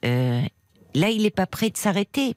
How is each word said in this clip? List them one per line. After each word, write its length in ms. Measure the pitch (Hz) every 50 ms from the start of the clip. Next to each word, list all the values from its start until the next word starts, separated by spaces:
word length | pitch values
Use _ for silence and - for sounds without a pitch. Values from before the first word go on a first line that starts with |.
| -
euh, 360 | 120 123 123 127 127 120 120 143 151 - _ _ _ _ _ - - -
là, 160 | 131 170 208
il 140 | 226 214 214
n'est 60 | 208
pas 160 | - - 185 -
prêt 220 | - - 226 220
de 80 | - -
s'arrêter, 580 | - 214 185 202 202 - - 277 277 254 226